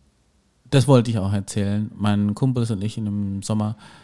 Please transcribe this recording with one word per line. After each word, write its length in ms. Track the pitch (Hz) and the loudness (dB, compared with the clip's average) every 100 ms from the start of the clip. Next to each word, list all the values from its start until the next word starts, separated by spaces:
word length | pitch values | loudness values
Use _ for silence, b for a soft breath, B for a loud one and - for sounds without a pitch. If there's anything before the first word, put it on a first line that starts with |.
| _ _ _ _ _ _ _ | _ _ _ _ _ _ _
das 160 | 139 123 | 2 6
wollte 240 | 127 117 | 6 4
ich 80 | 113 | 0
auch 140 | 95 | 0
erzählen, 580 | 104 98 107 101 104 104 - | -2 -2 -2 -2 -2 -4 -4
mein 380 | 101 104 104 | 0 2 0
Kumpels 360 | 104 135 123 117 | 0 0 0 -2
und 120 | 98 | -2
ich 140 | 104 - | -6 -6
in 80 | 104 | -6
dem 360 | 101 101 98 | -4 -4 -6
Sommer, 340 | - 107 107 120 B B | -4 -2 -2 -6 B B